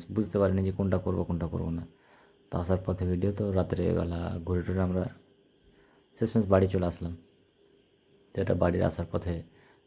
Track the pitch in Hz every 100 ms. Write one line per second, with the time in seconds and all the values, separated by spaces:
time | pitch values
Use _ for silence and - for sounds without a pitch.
0 | - 98 101 101 98 95 95 92 98 92
1 | 95 90 87 85 85 87 85 82 85 -
2 | _ - - _ _ 87 87 92 - 90
3 | 92 90 98 101 104 95 87 - 90 87
4 | 85 85 85 90 82 90 85 92 92 92
5 | 87 - - _ _ _ _ - _ _
6 | _ - 113 113 95 95 95 95 90 85
7 | 85 87 - _ _ _ _ _ _ _
8 | _ _ _ - 95 92 90 90 92 -
9 | 85 92 90 85 - - - _